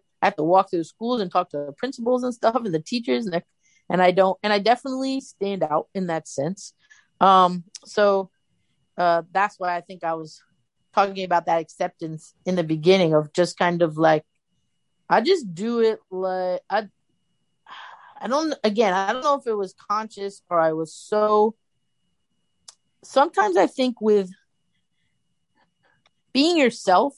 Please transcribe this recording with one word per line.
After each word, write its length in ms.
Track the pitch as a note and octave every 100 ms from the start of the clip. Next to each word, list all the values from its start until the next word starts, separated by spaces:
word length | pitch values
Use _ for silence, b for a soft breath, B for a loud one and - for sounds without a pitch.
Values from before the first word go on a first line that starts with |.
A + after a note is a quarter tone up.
| - _
I 60 | F3
have 80 | -
to 60 |
walk 260 | D#3 F#3 F#3+
through 100 | F3
the 60 | D#3+
schools 360 | _ A3+ B3
and 100 | F#3
talk 180 | F3+ F3+
to 140 | D3 C#3+
the 80 |
principals 500 | C#3 B3+ C4+ A#3 B3+
and 100 | B3
stuff 220 | A#3+ A3+ A#3
and 180 | A3+
the 80 | D#3+
teachers. 460 | - A#3+ A#3+ B3 A3
And, 160 | E3 - _ _ _ _
and 120 | F3+
I 100 | F3+
don't, 260 | F3+ F#3+ F3+
and 120 | G#3
I 60 | G#3
definitely 640 | G3+ B3 C4+ C4 C4+ C4+
stand 420 | - - G3 F#3+
out 260 | D#3 D3+ -
in 140 | G3 F3+
that 200 | D#3+ -
sense. 460 | - D3 G3 - _ b b b _
Um, 460 | F#3+ F#3+ F3+ F3+ - - -
so, 460 | - G#3 G3 F#3+ _ _ _ _ _ _ -
uh, 260 | F3 E3+ E3+
that's 280 | F#3 G3+ -
why 160 | F3+ F3
I 60 |
think 220 | E3+ F#3
I 100 | E3 E3
was 260 | D#3 - _ _ _ _ _ G#3+
talking 280 | G3 F#3+
about 220 | F#3 F3 E3+
that 160 | E3
acceptance 720 | E3 - F3+ - D#3+ D#3 - _ F#3+
in 100 | F3+
the 80 |
beginning 500 | D#3+ D#3+ D#3+ F#3+ E3+
of 180 | D3+ D3+
just 260 | - F3 -
kind 220 | F3 E3+
of 160 | E3 D#3
like, 260 | D#3+ D#3 - _ _ _ _ _ _ _ -
I 140 | F3+
just 320 | B3 F#4+ G#3+
do 280 | E3 A3+ A#3
it 180 | A3+ A3 _
like, 520 | F#3 F#3 F#3 F#3 F3+ -
I, 180 | G3+ G#3 _ _ _ _ _ _ _ _ B B B B -
I 60 | G#3
don't, 260 | C#4 D#4+ C#4
again, 300 | G#3+ G#3 G#3
I 180 | F#3 G3
don't 100 | B3+
know 160 | D4 C#4
if 80 | A#3+
it 60 |
was 200 | G#3+ F#3 - -
conscious 520 | G#3 A3 - G3 G3 _
or 100 | F3
I 140 | D#3+
was 200 | D#3+ D#3+
so, 640 | - - G#3+ G#3+ G#3+ G#3+ - _ _ _ _ _ _ _ _ _ _ - _ _ _
sometimes 560 | - C4 D#4 - G#4 E4+
I 100 | D4
think 340 | - B3+ A#3+
with 280 | G#3+ G#3 F#3 F#3 _ _ _ _ _ _ _ _ _ _ _ _ _ _ _ _ _ _ _
being 240 | B3+ D#4 E4+
yourself, 580 | B3 - - F3+ C#4